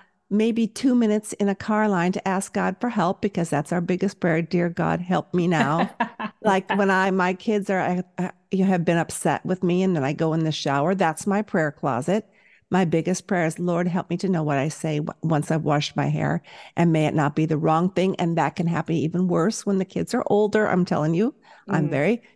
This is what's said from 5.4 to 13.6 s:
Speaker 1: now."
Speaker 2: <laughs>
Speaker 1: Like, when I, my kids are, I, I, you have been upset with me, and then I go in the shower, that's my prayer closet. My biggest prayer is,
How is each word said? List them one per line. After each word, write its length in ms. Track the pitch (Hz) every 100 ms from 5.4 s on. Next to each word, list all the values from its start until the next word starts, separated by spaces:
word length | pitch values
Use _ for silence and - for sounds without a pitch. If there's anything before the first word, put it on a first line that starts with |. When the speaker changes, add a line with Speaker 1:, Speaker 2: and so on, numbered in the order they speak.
| 170
Speaker 1:
now." 420 | 165 135 165 - -
Speaker 2:
<laughs> 420 | 226 - 214 -
Speaker 1:
Like, 260 | 214 190 190 196
when 140 | 196
I, 200 | 185 190
my 200 | 190 180
kids 360 | 185 - 208 196
are, 100 | 190
I, 220 | 143 180 - -
I, 140 | 180 - _
you 140 | 190
have 200 | 190 185
been 140 | 165 170
upset 480 | 160 - 175 139 -
with 160 | 185
me, 200 | 175 175
and 100 | 190 170
then 60 |
I 80 | 135
go 200 | 143 160
in 100 | 160
the 60 | 160
shower, 420 | 147 147 139 156 196
that's 300 | 165 156 -
my 140 | 196
prayer 280 | 214 190 156
closet. 560 | - 151 120 156 208 - _ _ _ _
My 140 | 185
biggest 440 | 175 165 165 180 -
prayer 180 | 185 160
is, 120 | 160